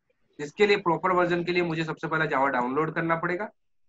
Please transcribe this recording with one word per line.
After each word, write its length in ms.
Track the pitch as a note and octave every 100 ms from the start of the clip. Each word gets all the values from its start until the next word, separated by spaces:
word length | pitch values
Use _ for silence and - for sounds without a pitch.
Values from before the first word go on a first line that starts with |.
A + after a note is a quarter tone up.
| _ _ _ -
इसके 280 | D3 - G#3
लिए 100 | G3+
प्रॉपर 340 | F3 D#3+ F#3
वर्जन 320 | F3+ E3+ F3
के 80 | F3
लिए 120 | F3
मुझे 200 | F3 D#3+
सबसे 240 | D#3+ D#3 D#3
पहला 180 | D#3+ D#3
जावा 220 | C3+ C3+
डाउनलोड 440 | B2+ B2 C#3 D#3+ E3
करना 200 | E3 E3
पड़ेगा। 340 | E3+ F3+ A3 - _ _